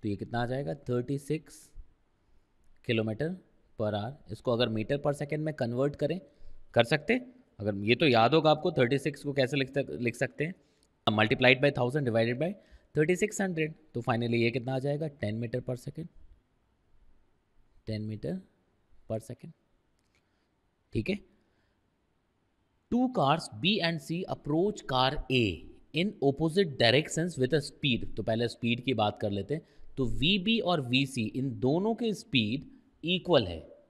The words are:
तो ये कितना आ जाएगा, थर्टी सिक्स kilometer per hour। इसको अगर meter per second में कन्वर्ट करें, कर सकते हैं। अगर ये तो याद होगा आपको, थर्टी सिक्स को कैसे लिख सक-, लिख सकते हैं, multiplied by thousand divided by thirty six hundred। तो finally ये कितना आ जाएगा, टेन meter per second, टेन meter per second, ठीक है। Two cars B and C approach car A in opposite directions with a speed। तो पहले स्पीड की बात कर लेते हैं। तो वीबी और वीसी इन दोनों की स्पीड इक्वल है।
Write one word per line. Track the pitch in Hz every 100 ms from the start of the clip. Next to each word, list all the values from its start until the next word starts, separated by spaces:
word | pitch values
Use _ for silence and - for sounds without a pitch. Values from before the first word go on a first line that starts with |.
तो | 107
ये | 98
कितना | 104 117
आ | 120
जाएगा, | 127 143
थर्टी | 156 - 123 127 139
सिक्स | 139 156 160 - - - - _ _ _ _ _ _ _ _ - -
kilometer | 113 110 110 151 185 _ _ _ _
per | 107
hour। | 104 107 143 -
इसको | 107 -
अगर | 117 120
meter | 110 107 143
per | 147
second | 143 143 151
में | 156
कन्वर्ट | 143 117 120 143 147
करें, | 147 175 - _ - - -
कर | -
सकते | 117 151 -
हैं। | 247 254 - _ _
अगर | 104 98
ये | 104 120
तो | 165
याद | 117 117
होगा | 156 156
आपको, | 151 180
थर्टी | 160 123 135
सिक्स | 156 143
को | 147
कैसे | 139 127 139
लिख | 131
सक-, | 143 131
लिख | 76 120 113
सकते | 131 -
हैं, | 156 185 _ _ _ _ -
multiplied | 107 107 131 127 131
by | 143
thousand | 139 123 147 131
divided | 113 113 123
by | 160 208 _ - _ -
thirty | 156 180
six | 208 -
hundred। | 196 165 156 156 _
तो | -
finally | 117 117 120
ये | 117 117
कितना | 123 120 131
आ |
जाएगा, | 135 147 160
टेन | 147 104 110
meter | 117 123 127
per | 123
second, | - 147 165 - - - _ _ _ _ _ - - - _ _ _ _ _ - -
टेन | 107 107 107
meter | 135 185 185 _ _ _ _ - _
per | 113 -
second, | 120 165 - _ _ _ _ _ _ _ _ _ _ _ _ _
ठीक | - 107
है। | 202 - _ _ _ _ _ _ _ _ _ _ _ _ _ _ _ _
Two | 233 254 254
cars | 139 160 - 107 156
B | 208 165
and | 165 -
C | 170 185 -
approach | - 151 196 208 -
car | 131 131 - -
A | 131 110 80 - - _ 151
in | 190 214
opposite | 139 135 160 160 190 127
directions | 120 123 156 - 175 160
with | 127
a | 147
speed। | - - 147 113 - -
तो |
पहले | 107 113 120
स्पीड | - 117 120
की | 127
बात | 117 104 104
कर | 107
लेते | 101 98
हैं। | 151 - _ - -
तो | 127
वीबी | 110 160 202 180 226
और | 175 175
वीसी | 127 127 135 - 107
इन | 135 135 113
दोनों | 120 160 202 226
की | 233
स्पीड | 202 - 131 107 131 - - _ _ 156
इक्वल | 180 175 160 98
है। | 82 76 - _